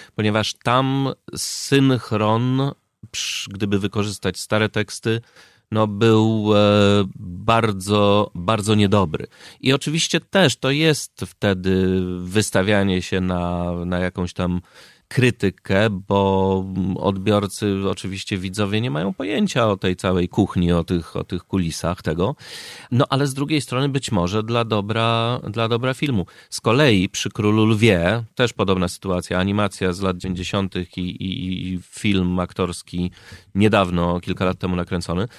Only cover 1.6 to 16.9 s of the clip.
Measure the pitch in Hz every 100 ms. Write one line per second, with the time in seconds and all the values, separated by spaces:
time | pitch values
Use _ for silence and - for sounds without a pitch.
1.6 | - 139 135 127 - 107 107 113 123 131
2.6 | 139 - _ _ - - - - - 98
3.6 | 104 101 98 107 101 98 95 - - 107
4.6 | 107 110 104 - 117 113 - - - _
5.6 | - 110 107 101 113 110 110 110 104 104
6.6 | 104 104 101 101 98 - 95 87 107 113
7.6 | 110 95 95 104 101 101 104 87 87 110
8.6 | 101 104 101 104 87 - - - - -
9.6 | - 139 - 160 - 170 - 196 156 -
10.6 | 131 143 160 147 - - 98 - 104 92
11.6 | 92 95 92 95 90 90 90 104 104 -
12.6 | 95 104 98 92 - 95 92 90 87 87
13.6 | 87 87 87 90 90 98 87 - 90 90
14.6 | - - - _ - - 123 - 98 -
15.6 | - 98 110 95 98 98 98 95 95 95
16.6 | 95 95 92